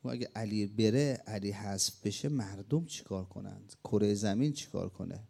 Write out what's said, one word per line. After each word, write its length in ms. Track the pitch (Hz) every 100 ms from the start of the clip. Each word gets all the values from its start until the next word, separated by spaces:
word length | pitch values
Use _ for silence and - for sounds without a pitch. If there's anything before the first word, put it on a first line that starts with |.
و 60 | 127
اگه 200 | 123 117 104
علی 320 | 113 107 101
بره، 560 | 107 110 123 143 127 -
علی 240 | 107 101
حذف 540 | 98 104 98 - - 104
بشه، 240 | 98 147
مردم 560 | 147 98 98 98 151 165
چیکار 400 | - - 95 92
کنند؟ 480 | 95 98 101 101 -
کره 300 | - 104 104
زمین 400 | 104 107 101 147
چیکار 360 | 147 - - 92
کنه؟ 340 | - 92 95 110